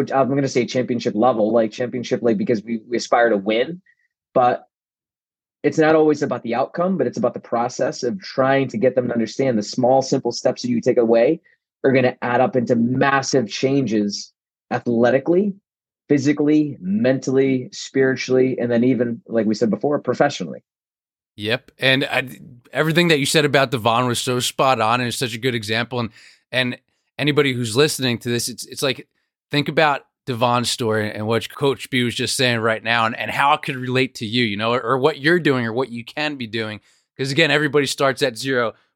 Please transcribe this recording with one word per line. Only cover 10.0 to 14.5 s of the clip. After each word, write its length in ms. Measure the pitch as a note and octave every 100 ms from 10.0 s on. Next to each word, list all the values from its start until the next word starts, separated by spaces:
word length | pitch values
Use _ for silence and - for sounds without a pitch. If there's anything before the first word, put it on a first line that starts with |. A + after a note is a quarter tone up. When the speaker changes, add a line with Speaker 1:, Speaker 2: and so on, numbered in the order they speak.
Speaker 1:
simple 300 | C3 C3+ B2
steps 300 | - C3 B2
that 80 | B2
you 100 | A#2+
take 180 | B2+ A#2+
away 440 | A2+ A#2 A#2+ E3 _ _ _ _
are 80 | C3+
gonna 240 | C3 B2 -
add 180 | A#2+ A#2+
up 160 | B2 B2+
into 200 | A#2 A#2+
massive 720 | A#2 C3 C#3 C3+ B2+ C#3 G#2+
changes 840 | - C3+ C#3 B2+ G#2+ G2+ G2+ - _ _